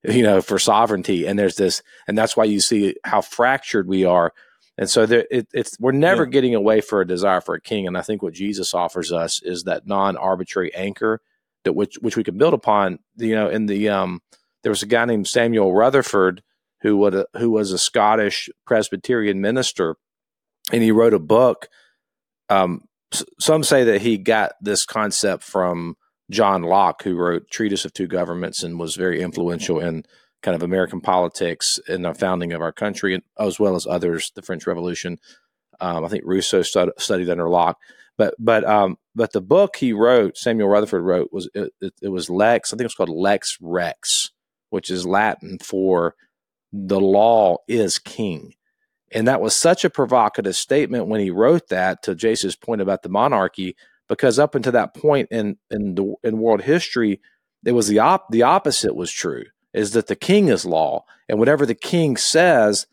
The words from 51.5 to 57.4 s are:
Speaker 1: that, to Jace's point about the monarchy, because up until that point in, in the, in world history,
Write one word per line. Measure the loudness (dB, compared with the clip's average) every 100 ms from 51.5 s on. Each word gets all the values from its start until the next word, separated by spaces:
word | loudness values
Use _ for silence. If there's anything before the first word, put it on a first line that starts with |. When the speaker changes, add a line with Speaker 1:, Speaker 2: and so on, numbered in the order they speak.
| 4 _
Speaker 1:
that, | -2 -2 -2
to | -6
Jace's | -2 0 0 -4 -6
point | -6 -4
about | -2 -2
the | -2
monarchy, | 0 2 2 -2 -4 -10 -10 _ _ _
because | 0 2 2
up | 2
until | 0 0
that | 0 0
point | -2 0 2 0
in, | -4 -4 -8 _
in | -6 -4 -2
the, | -4 -2
in | -4 0
world | 2 2
history, | 2 0 0 -2 0 -2 _ _